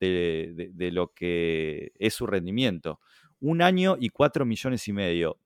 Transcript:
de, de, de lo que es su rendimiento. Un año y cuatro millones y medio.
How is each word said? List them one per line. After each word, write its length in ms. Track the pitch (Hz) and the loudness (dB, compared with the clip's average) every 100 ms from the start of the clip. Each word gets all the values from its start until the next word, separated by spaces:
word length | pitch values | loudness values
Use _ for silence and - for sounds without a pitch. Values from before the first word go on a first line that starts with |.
de, 520 | 92 90 85 80 82 | 0 2 2 0 -4
de, 160 | 85 90 | -8 -10
de 180 | 90 90 | -4 -2
lo 240 | 87 87 | 0 -2
que 800 | - 87 85 85 80 78 76 - | -2 -2 0 2 0 -2 -4 -10
es 180 | - 107 | -2 -2
su 140 | - 113 | -2 -2
rendimiento. 720 | 98 87 107 127 85 82 76 _ _ _ - | -2 -2 0 0 0 -6 -10 _ _ _ -6
Un 220 | 139 165 | -2 2
año 340 | 175 185 190 180 | 4 4 2 2
y 120 | 120 | 0
cuatro 340 | - 143 - | 2 2 2
millones 420 | 123 110 131 127 - | -2 -2 -4 -4 -4
y 40 | |
medio. 480 | 101 95 85 82 - | -2 0 2 0 -4